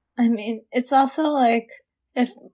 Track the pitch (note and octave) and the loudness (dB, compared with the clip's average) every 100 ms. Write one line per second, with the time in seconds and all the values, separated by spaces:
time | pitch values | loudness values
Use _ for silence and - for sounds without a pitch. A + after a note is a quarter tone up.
0 | _ - A#3 A3 G#3+ A3 - B3 B3 C4+ | _ -2 0 0 -4 -8 -6 -4 2 2
1 | C4+ - D#4 C#4+ A#3+ A#3 A3+ - _ _ | 2 0 -2 2 2 0 -4 -16 _ _
2 | _ B3+ A#3+ - - | _ -4 -4 -6 -8